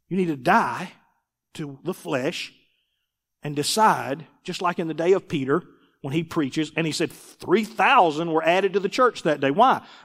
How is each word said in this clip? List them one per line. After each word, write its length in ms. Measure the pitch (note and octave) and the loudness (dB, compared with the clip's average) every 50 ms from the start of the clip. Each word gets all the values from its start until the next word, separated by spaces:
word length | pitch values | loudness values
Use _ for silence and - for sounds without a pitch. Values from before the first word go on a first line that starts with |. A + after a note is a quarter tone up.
| _ _ | _ _
You 80 | E3 | -2
need 100 | F#3+ F#3 | -2 0
to 100 | E3 D3+ | 0 -2
die 540 | C3+ B2 D#3+ F#3+ A#3 F#3 B2+ A#2 B2+ F3 F3+ - _ _ _ _ _ _ _ _ _ _ _ _ | -2 0 2 2 2 2 0 -4 -6 -10 -12 -14 _ _ _ _ _ _ _ _ _ _ _ _
to 240 | - D#3+ C#3+ C#3 C3+ - | -14 -12 -12 -12 -10 -8
the 100 | D#3 F#3 | -8 -8
flesh 580 | - - E3+ D#3 B2+ B2 D3+ - - - - - _ _ _ _ _ _ _ _ _ _ _ _ _ _ _ _ _ _ | -8 -6 -4 -4 -2 -2 -2 -4 -6 -10 -12 -14 _ _ _ _ _ _ _ _ _ _ _ _ _ _ _ _ _ _
and 100 | D3 D3 | -8 -4
decide, 720 | C#3+ C#3 - - G#3+ A3 G#3+ E3 C3+ A#2+ A#2+ C#3 D#3 D3+ - _ _ _ | -4 -2 -2 2 4 4 4 4 2 -2 -6 -6 -8 -10 -18 _ _ _
just 180 | - F3 - | -12 -10 -4
like 200 | F#3+ F3 F3 - | -4 -4 -2 -2
in 80 | F3 D#3+ | -4 -6
the 60 | D#3 | -4
day 180 | D3+ E3 F3+ G3 | -2 2 4 4
of 160 | F#3 - - | 2 2 -4
Peter, 340 | - D3 C3+ B2+ C#3 - - - _ _ _ _ _ _ - | -4 -4 0 0 0 -2 -2 -6 _ _ _ _ _ _ -12
when 100 | C#3 C3+ | -6 -4
he 100 | E3 E3+ | -4 -4
preaches, 480 | E3 - E3+ D3+ C3 - D#3 D#3 D3 - | -2 -2 -2 -2 -2 -2 -4 -4 -4 -4
and 100 | - E3 | -4 -2
he 60 | D#3+ C#3+ | -2 -2
said 180 | - E3 C#3 | -2 -4 -4
three 540 | - - - - - _ - D#3 E3+ A3 A3 | -4 -12 -20 -20 -20 _ -2 0 0 0 0
thousand 640 | - - - F#3 A3 A#3 A#3+ G3 E3 C#3+ D3+ E3+ E3+ | -2 -4 0 2 4 6 6 4 4 2 -2 -4 -2
were 140 | D#3+ D#3 D#3+ | -2 0 2
added 280 | D#3+ F3 F#3+ G3 G3 F3 | 2 2 2 2 0 -2
to 60 | G3+ | 0
the 80 | F3+ G3 | -2 -2
church 360 | - - B3+ A#3+ - - - | 0 2 2 2 2 0 -2
that 160 | F3 D3 C#3+ | -2 0 0
day. 100 | C#3 C#3 | 0 0
Why? 340 | C#3 F#3 A#3 C4 G#3 - - - - - - | 4 4 4 4 4 2 -2 -10 -20 -20 -2